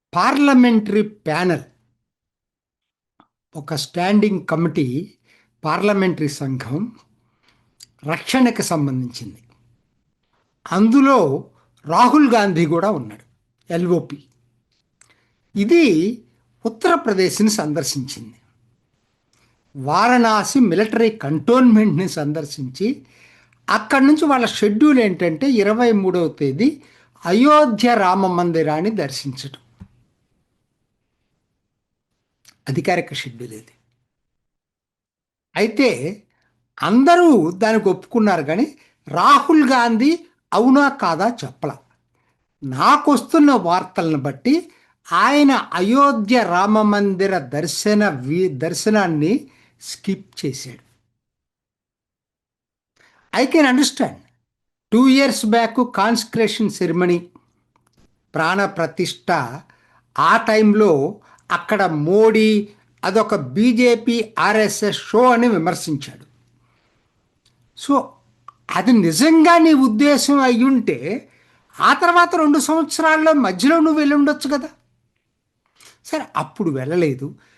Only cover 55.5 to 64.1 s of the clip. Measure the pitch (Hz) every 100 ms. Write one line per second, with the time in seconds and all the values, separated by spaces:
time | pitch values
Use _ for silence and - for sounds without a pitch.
55.5 | 233 226 240 247 - 208 226 220 226 214
56.5 | 214 208 - 175 165 180 175 175 _ _
57.5 | _ _ _ _ _ _ _ _ 160 160
58.5 | 190 196 - 160 - 175 - - 165 120
59.5 | 139 - _ _ _ _ - 160 220 226
60.5 | 220 214 208 214 147 147 214 _ _ -
61.5 | 175 - 208 185 156 151 202 220 220 220
62.5 | 214 208 _ _ _ 185 208 214 196 127
63.5 | 143 240 226 247 233 233